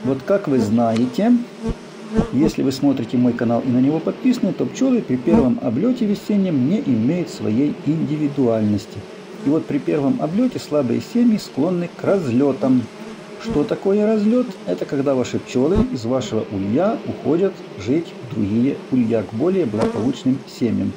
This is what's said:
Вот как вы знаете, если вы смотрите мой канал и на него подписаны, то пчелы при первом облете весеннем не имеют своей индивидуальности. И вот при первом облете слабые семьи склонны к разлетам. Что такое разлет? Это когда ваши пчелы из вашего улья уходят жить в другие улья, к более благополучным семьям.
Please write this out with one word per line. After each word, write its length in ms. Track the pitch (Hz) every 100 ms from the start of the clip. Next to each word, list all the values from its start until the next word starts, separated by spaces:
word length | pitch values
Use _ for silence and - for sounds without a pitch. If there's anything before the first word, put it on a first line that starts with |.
Вот 160 | 110 135
как 260 | - 196 196
вы 120 | 135
знаете, 720 | 107 113 117 113 127 - 208 247 - - 226 - - - 214 220 -
если 300 | 120 160 -
вы 100 | 135
смотрите 460 | 131 143 135 117 123
мой 160 | 123
канал 300 | 117 117 117 131
и 40 |
на 100 | 123
него 200 | 131 156
подписаны, 540 | 165 190 254 226 196
то 120 | 151 127
пчелы 360 | - 262 247
при 160 | - 127
первом 420 | - 220 127 120
облете 420 | 131 113 220 247 214
весеннем 640 | 202 - 208 190 151 127
не 100 | 208 -
имеют 460 | 117 113 175 165
своей 420 | - 107 107 147 - 147
индивидуальности. 1120 | 160 139 151 151 143 127 110 107 104 - - - - - - -
И 40 |
вот 160 | 156 160
при 140 | 143
первом 400 | - 160 139 127
облете 380 | 151 180 247 147
слабые 420 | - 151 127 120 120
семьи 260 | 233 240 208
склонны 500 | - - 156 180 175 -
к 60 |
разлетам. 800 | - 196 151 117 143 131 131 127 110 - - - - -
Что 200 | 226 226
такое 420 | 147 170 196 202 214
разлет? 400 | 220 208 247 247 - -
Это 180 | 180 165
когда 300 | 143 135 135
ваши 240 | 120 117
пчелы 380 | - 127 135 202 254
из 140 | 131 110
вашего 400 | 131 110 110 107
улья 480 | 101 98 120 190 233 -
уходят 460 | - - 165 196 190 - -
жить 300 | 101 147 170 - 123
в 60 | 113
другие 420 | 101 110 127 - -
улья, 320 | 131 113 113
к 100 | 104
более 320 | 110 160 190 147
благополучным 720 | 107 113 233 233 - - - -
семьям. 440 | - 120 101 101